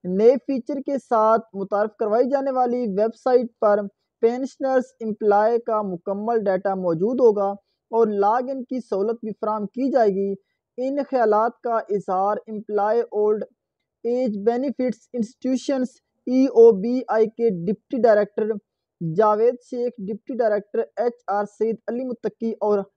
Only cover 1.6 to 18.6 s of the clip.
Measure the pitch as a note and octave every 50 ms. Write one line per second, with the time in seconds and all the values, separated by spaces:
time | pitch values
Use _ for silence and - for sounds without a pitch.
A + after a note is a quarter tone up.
1.6 | G3 F#3+ G#3+ G3+ G#3+ A3 - _ A#3 G#3+ G#3 A#3 C4 B3 C4+ C4+ C4+ C#4 C4 B3+
2.6 | B3+ B3 A#3+ B3 B3 A3 F#3+ F#3+ G#3+ A3+ A#3 - _ C4 B3+ B3 B3 A#3 _ _
3.6 | - G#3 G#3 G#3 G3+ G3 _ _ _ _ _ _ - A3+ A#3+ B3+ C4+ C4 - _
4.6 | C#4 C4 C4 C4 B3 - _ _ A3+ A3 G#3 - A3 G#3 G#3 G3+ G#3+ A3 A#3+ A#3
5.6 | A#3 A#3 A3+ G#3+ G#3+ G3 F#3 E3+ _ - G3 G3+ G#3 A3+ A#3+ A3+ G#3 G3+ F#3+ F#3
6.6 | F#3+ G3+ F#3+ F#3+ F#3 F3+ E3+ D#3+ F3+ A3 B3+ B3 C4 A#3 G#3 G3+ G3 G3 G3+ G3+
7.6 | _ _ _ _ _ _ A3+ A3+ A#3 G#3+ G#3 G3+ G3+ G3+ A3 B3 B3+ B3+ C#4 C4+
8.6 | B3 _ B3+ B3+ - _ A3+ F#3+ G3+ A3 A#3 A#3 - G#3+ G#3 _ - G#3+ G#3+ G#3+
9.6 | G#3 G3+ _ A#3+ C4 C#4 B3 C4 A3+ G#3 F#3+ F#3+ G3 G3 G3 G3 _ _ _ _
10.6 | _ _ _ - B3+ C4+ C#4 C#4+ C4+ - C4+ B3+ A#3 G#3+ G#3 G#3+ A3 A#3 A#3+ _
11.6 | _ A#3+ A3+ A3 - - G3+ G3+ F3 - F#3+ F#3 F#3+ G3+ G#3+ - - - A3 G#3+
12.6 | G#3+ - G#3 G3+ G3+ G#3+ A3 A#3+ A3+ - - G#3 G#3 G#3+ G#3+ G#3+ G3+ - _ _
13.6 | _ _ _ _ _ _ _ _ _ A#3 A#3+ B3+ C4 A#3 G#3+ G3+ G3 A3+ A#3 B3
14.6 | C4 C#4+ A3+ - B3+ B3+ A3 _ _ _ - B3 A3 G#3 - _ - B3+ C4 A#3+
15.6 | - - C#4+ C4 B3+ B3 _ _ _ _ _ _ _ - B3 C4 C4 C#4 - A3
16.6 | A3+ A#3 A3 F#3+ F#3 A#3 B3 B3+ - - G3+ A3 A3 A3 _ - A#3 A#3 F#3+ E3+
17.6 | E3 F3+ G#3+ - _ _ - B3 A3 A#3 G#3+ G#3 G#3 G3+ _ - A3 G#3 A3 G#3